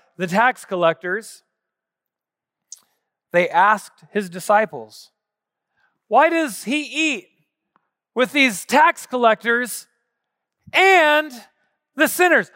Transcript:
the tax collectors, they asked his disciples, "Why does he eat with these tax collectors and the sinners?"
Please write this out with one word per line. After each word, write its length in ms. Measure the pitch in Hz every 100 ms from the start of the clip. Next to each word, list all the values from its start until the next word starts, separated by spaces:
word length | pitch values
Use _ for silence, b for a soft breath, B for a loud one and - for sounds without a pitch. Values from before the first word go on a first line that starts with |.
| _ -
the 120 | 180
tax 360 | 185 240 247
collectors, 800 | - 185 165 165 180 196 220 - _ _ _ _ _ _ _ _ _ _ _ _ _ - _ _ _ _ _
they 180 | 175 180
asked 540 | 170 196 214 - _ _
his 180 | 208 190
disciples, 800 | 180 - 208 214 139 110 - - _ _ _ _ _ _ _ _ _ -
"Why 220 | 233 320
does 340 | 330 311 190
he 180 | - 294
eat 480 | 277 269 320 247 - _ _ _ _ _ _ _ _
with 180 | - 247
these 340 | 294 269 190 -
tax 400 | 262 320 330 -
collectors 800 | 254 233 214 226 233 247 - - _ _ _ _ _ _ _ _
and 580 | 285 381 370 302 302 311 247 - _ _ _ _
the 140 | - 294
sinners?" 420 | - 359 294 175